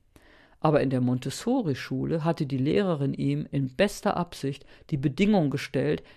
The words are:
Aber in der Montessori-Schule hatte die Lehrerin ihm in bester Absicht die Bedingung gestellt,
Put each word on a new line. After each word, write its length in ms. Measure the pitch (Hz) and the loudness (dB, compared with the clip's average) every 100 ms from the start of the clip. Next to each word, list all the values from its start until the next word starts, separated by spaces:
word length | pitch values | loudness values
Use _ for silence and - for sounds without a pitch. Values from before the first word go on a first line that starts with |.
| _ - - - _ _ | _ -20 -20 -20 _ _
Aber 200 | 156 147 | 2 4
in 100 | 135 | 2
der 100 | 131 | 2
Montessori-Schule 1200 | 123 127 135 - - 262 185 127 - 131 135 160 | 0 0 -4 -6 -2 0 0 -4 -4 -4 -2 -2
hatte 240 | 156 165 143 | 0 -2 -2
die 120 | 131 | -2
Lehrerin 560 | 135 190 196 156 139 | 0 2 2 0 -2
ihm 340 | 139 139 143 - | 0 -2 -2 -2
in 240 | 143 135 | -2 -2
bester 420 | - 202 - 208 - | 0 0 0 -2 -2
Absicht 480 | 175 - 135 139 - - - | -4 -6 -6 -6 -12 -20 -6
die 60 | 143 | 0
Bedingung 540 | 143 123 190 208 147 | 0 2 4 4 4
gestellt, 540 | 139 - 135 147 160 - | 0 -2 -2 0 -2 -6